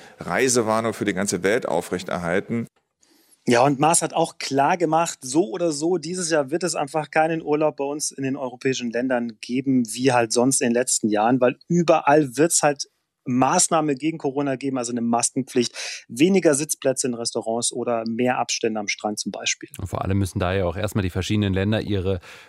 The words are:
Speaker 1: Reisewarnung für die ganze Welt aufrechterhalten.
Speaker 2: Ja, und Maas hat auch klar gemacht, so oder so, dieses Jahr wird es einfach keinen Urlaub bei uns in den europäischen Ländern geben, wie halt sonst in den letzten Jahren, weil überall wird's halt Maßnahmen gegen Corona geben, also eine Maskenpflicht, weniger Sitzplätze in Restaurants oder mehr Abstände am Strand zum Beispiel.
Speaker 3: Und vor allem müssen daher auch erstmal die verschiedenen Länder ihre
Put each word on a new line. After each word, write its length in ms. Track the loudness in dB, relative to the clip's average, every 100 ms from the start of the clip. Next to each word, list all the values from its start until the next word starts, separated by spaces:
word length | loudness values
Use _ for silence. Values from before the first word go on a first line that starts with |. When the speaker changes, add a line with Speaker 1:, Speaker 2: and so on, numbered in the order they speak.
| -20 -14
Speaker 1:
Reisewarnung 760 | -4 0 2 2 2 0 0
für 120 | -2 -2
die 80 |
ganze 300 | -2 -2 -2
Welt 220 | 0 0 0
aufrechterhalten. 1000 | -4 -2 -6 -4 -4 -2 -2 -2 -6 -8 _ _ _ _ _ _ _ 2
Speaker 2:
Ja, 140 | 4
und 160 | 4 4
Maas 220 | 2 2
hat 120 | 0
auch 260 | -2 -2 -4
klar 360 | -4 0 2 2
gemacht, 440 | 0 0 0 -6
so 280 | -4 -2 0
oder 220 | 0 -2
so, 260 | -2 -2 -2
dieses 320 | -4 -6 -2
Jahr 220 | 0 0
wird 120 | -2
es 120 | -4 -4
einfach 360 | -4 -4 -2
keinen 300 | 0 2 0
Urlaub 360 | -2 0 0 0
bei 80 | -6
uns 260 | -4 -8
in 140 | -4 -4
den 100 | -4
europäischen 560 | -6 -4 -4 -2 -2
Ländern 460 | -2 0 0 -2 -8
geben, 460 | -6 -4 2 2 2
wie 180 | 0 2
halt 220 | 4 2
sonst 260 | 2 2 2
in 80 | 2
den 60 |
letzten 340 | 2 2 0 0
Jahren, 320 | 2 4 4
weil 160 | 2 0 0
überall 640 | 2 4 4 6 4 4 2
wird's 260 | 2 4
halt 280 | 2 0 -6 _ _ _
Maßnahmen 720 | -2 2 4 4 2 2 0 0
gegen 220 | -2 -2
Corona 400 | -2 -2 -2 -2
geben, 200 | -2 -4
also 140 | -2
eine 80 | -2
Maskenpflicht, 1040 | 0 0 0 -2 -2 0 0 -2 -10 -12 -8
weniger 460 | 2 4 6 4 2
Sitzplätze 520 | 0 -2 -2 0 -2
in 60 |
Restaurants 580 | -4 -4 -4 -2 -2 -2
oder 320 | -2 -2 -2 -2
mehr 320 | 0 0 0
Abstände 440 | -2 -2 -2 -2
am 80 | -6
Strand 280 | -4 -4 -4
zum 140 | -6
Beispiel. 380 | -6 -4 -6 -8 -12
Speaker 3:
Und 100 | -6
vor 160 | -4
allem 140 | -2 0
müssen 220 | 0 -2
daher 280 | -2 0 -2
auch 80 | -2
erstmal 280 | -4 -2
die 60 | -2
verschiedenen 440 | -2 -2 0 2
Länder 260 | 0 0 0
ihre 400 | -2 -2 -2 -4 -6 -20